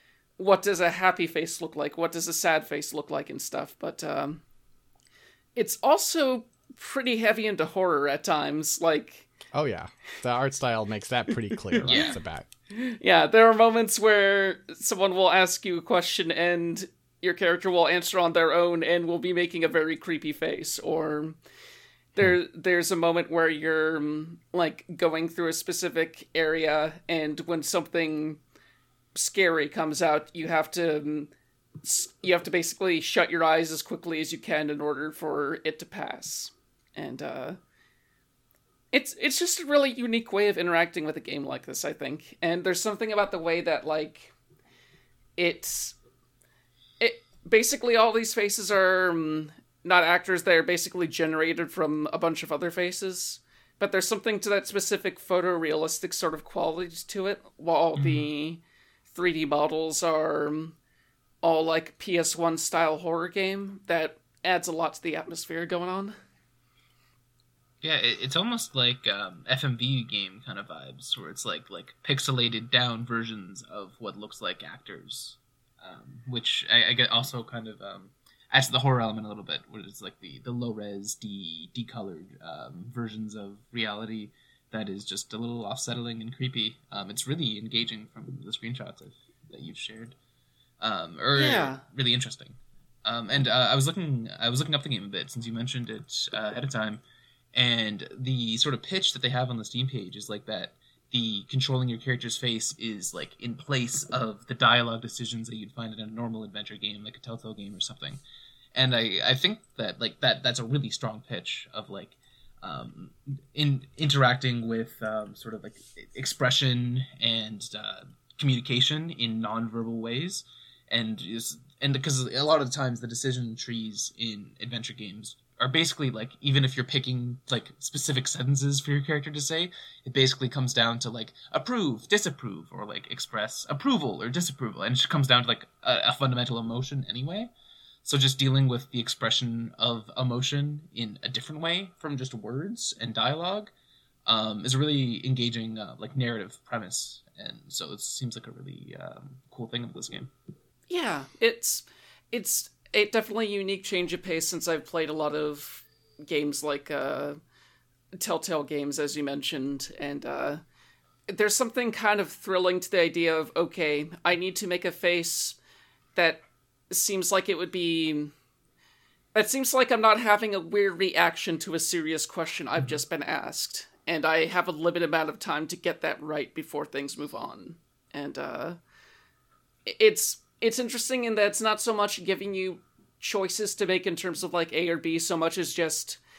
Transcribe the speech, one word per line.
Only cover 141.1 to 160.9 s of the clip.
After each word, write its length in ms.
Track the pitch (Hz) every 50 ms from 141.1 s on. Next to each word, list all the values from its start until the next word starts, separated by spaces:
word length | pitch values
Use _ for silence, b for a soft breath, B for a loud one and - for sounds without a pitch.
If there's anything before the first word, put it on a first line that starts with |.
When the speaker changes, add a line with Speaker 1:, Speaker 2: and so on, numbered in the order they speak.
| 104 - -
Speaker 3:
a 60 | -
different 340 | 131 - - - 151 151 156
way 260 | 165 170 185 196 180 -
from 220 | _ - 151 143 127
just 160 | 131 131 -
words 580 | 110 101 107 123 135 170 202 240 - - - - -
and 140 | 113 113 110
dialogue, 560 | 110 113 127 147 160 175 180 196 214 208 - b b b b b b b b b b _
um, 400 | - 113 110 110 110 107 104 -
is 80 | 127 131
a 40 | 135
really 460 | 147 151 147 139 131 120 113 - -
engaging, 540 | 131 131 123 120 120 117 117 110 113 110 110
uh, 160 | 104 90 62 -
like, 180 | 107 131 143
narrative 420 | 135 123 120 117 110 92 101 - - _
premise. 560 | - 123 113 104 104 - - - - - - - _ _ -
And 220 | - - - - - -
so 240 | - - - 71 104
it 80 | 104
seems 360 | - - - - 131 120 110
like 120 | 110 - -
a 20 |
really, 440 | - 87 90 - 50 - - - - -
um, 360 | - - - - - 139 - - _ _
cool 180 | - - 117 113
thing 160 | - 120 120
about 100 | 117 -
this 160 | - - -
game. 180 | - - 127 - - _ _ - - - _ _ _ _ _ _
Speaker 1:
Yeah, 360 | 359 349 311 220 165 139 156 - - -
it's, 440 | 226 233 226 - - - - - b b b b b b b b b _
it's 380 | - 240 - - - - - - - _ _ - -
a 140 | 208 208
definitely 400 | 208 - 226 220 - 202 226 226
unique 380 | 208 202 196 196 190 196 185 190
change 280 | - 202 180 175 156 175
of 100 | 170 -
pace 240 | 190 165 165 160
since 220 | - 180 165 - 175
I've 160 | 160 151 -
played 240 | - - 165 160 147
a 60 | 156
lot 200 | 156 151 151 147
of 480 | 151 151 151 147 147 - - - - - _ _ _ _ _ _ - 151
games 360 | - 165 147 147 147 143 - -
like, 280 | 151 143 139 143 -
uh, 440 | 147 143 135 135 131 131 143 147 143 156 - b b b b b b b b b _ _ _ _ - 175
Telltale 440 | - 214 175 160 - - 165 151 143
games, 340 | 147 151 143 143 143 143 156
as 180 | 147 143 143
you 80 | 151 143
mentioned, 680 | 139 139 143 135 - 165 139 131 139 143 135 - - - -
and, 280 | 143 143 143 139 -
uh, 320 | 135 143 139 135 143 147 160 - b b b b b